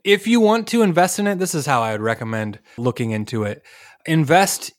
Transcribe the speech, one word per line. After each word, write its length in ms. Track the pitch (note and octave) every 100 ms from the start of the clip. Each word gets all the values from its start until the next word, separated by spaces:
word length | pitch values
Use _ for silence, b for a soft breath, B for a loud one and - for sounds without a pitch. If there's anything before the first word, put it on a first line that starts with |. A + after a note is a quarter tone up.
If 240 | G3 G3+ G#3+
you 140 | A#3
want 260 | G#3+ A3+ G#3+
to 140 | A#3
invest 360 | G#3 E3+ F3+ -
in 100 | G3+
it, 120 | F#3+
this 160 | F#3 D#3
is 100 | C#3
how 160 | B2+
I 120 | A2+
would 80 | G#2+
recommend 580 | A2 A2 A2+ A2 G#2+ G2+ _ b
looking 340 | B2 A#2+ A#2
into 320 | A2 G#2 A2+ G#2
it. 180 | - _ B B B -
Invest 680 | D#3+ C#3+ F3 F#3+ - -